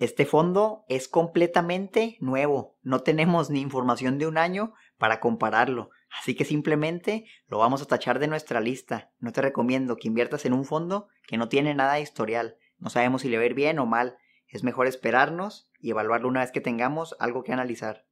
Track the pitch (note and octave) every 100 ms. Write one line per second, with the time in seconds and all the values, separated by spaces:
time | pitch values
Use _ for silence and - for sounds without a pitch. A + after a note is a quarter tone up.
0 | A#2+ - C#3+ D3+ F3 F#3 A3 G#3+ - C3
1 | - E3+ E3 E3+ E3+ F3 E3+ F3+ F#3+ -
2 | A3+ A3 B2+ C3 D3 C#3 A#2 _ - C3
3 | C3 D#3 D#3+ E3+ D3 C#3+ C#3 C3+ B2 A#2
4 | B2+ C#3 D#3 D#3+ E3+ F#3 A3 - _ -
5 | A2 A2 A#2+ A2+ A2 G#2+ B2+ B2 G#2 _
6 | _ - - B2+ C#3 D3+ D3+ D3+ D#3 F3
7 | F3 A3 A3 - - G#2+ A#2 C3+ D3 C#3+
8 | - B2 D3+ D#3 - A#2+ A2 B2+ - A2+
9 | - - A#2+ A2+ C3+ C3+ A#2+ C3 C3 A#2
10 | A#2 A2+ A#2 D3 C#3 B2+ C3+ D#3 E3+ G3+
11 | G3+ _ - A2+ A#2 C#3 D3+ C#3+ C3+ D3
12 | D3 - A2 A2+ A2+ - _ _ A2+ B2
13 | B2 B2+ C3+ A2+ A#2+ B2+ C#3+ D#3+ A#2+ A2+
14 | B2 - _ _ _ - B2+ A#2+ B2+ B2+
15 | A#2 A#2+ C#3+ E3+ G3 - _ _ A2+ A2
16 | G#2+ A#2 B2+ B2+ B2 - B2+ A#2 B2 D3+
17 | E3 - A#2 B2 - B2+ B2+ A2+ A2+ G#2+
18 | _